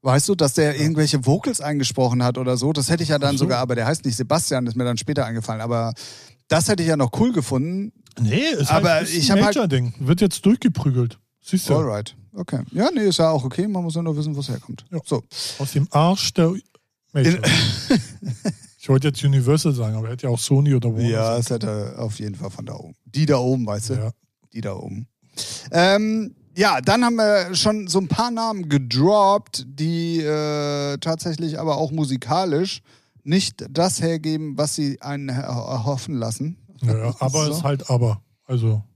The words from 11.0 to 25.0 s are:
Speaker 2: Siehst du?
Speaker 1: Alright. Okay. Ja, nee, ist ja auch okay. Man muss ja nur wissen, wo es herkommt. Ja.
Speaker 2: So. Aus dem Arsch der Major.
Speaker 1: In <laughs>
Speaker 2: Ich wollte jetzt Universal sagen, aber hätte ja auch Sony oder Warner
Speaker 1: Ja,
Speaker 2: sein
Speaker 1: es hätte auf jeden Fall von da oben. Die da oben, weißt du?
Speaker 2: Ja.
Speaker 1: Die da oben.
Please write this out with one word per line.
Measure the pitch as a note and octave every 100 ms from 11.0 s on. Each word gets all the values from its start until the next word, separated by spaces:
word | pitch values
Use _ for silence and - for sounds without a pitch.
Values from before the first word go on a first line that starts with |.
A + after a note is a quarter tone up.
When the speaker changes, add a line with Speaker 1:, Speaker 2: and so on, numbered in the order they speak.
| A#2+ - _ _
Speaker 2:
Siehst | - F#3 -
du? | D3
Speaker 1:
Alright. | D3 G#2 G#2+ - -
Okay. | G3+ F3 C#3 -
Ja, | D#3+ B3+
nee, | E4 G#3
ist | E3+
ja | D#3+
auch | D#3
okay. | B2+ B2 G#3
Man | F#3+
muss | E3+ D#3+
ja |
nur | E3 D3
wissen, | D3+ C#3+
wo |
es | C3+
herkommt. | B2 - B2+ -
Ja. | E3+
Speaker 2:
So. | - C3 - - - -
Aus | C#3
dem | D3 D3
Arsch | D3 E3 G3 -
der | - E3 G3 - _ _ _ _
Major. | D3 C#3
Speaker 1:
In | F3
<laughs> | - - - - - A3+ - - F#3+ A#2 G#3+ - - _
Speaker 2:
Ich | -
wollte | C3+ C#3+
jetzt | C3+
Universal | C#3+ C3+ B2 D#3 E3
sagen, | C3 A2 A2
aber | A2+
hätte | B2 C3
ja |
auch | A#2
Sony | - C#3 D3
oder | C3 A#2
Warner | A2 A#2+
Speaker 1:
Ja, | A2 A2
Speaker 2:
sein | A#2
Speaker 1:
es | A#2
hätte | A#2+ G#2 G#2+ G2+ -
auf | A2+ G#2+
jeden | G#2
Fall | F#2+ F#2+
von | - G#2+
da |
oben. | - E2 - -
Die | B2
da | D3+ C#3
oben, | B2 C3 A2
weißt | G#2 G#2+
du? |
Speaker 2:
Ja. | - G#2+ - _ _ _
Speaker 1:
Die | A2+
da | G#2
oben. | F2+ - G2